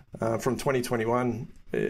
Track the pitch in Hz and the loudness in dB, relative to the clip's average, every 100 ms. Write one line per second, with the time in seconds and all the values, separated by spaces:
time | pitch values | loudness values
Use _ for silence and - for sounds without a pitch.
0 | - - 113 113 135 113 147 131 120 120 | -18 -4 0 2 0 0 2 0 0 0
1 | 110 120 123 110 151 - - - | 2 2 2 -2 -6 -14 -4 -2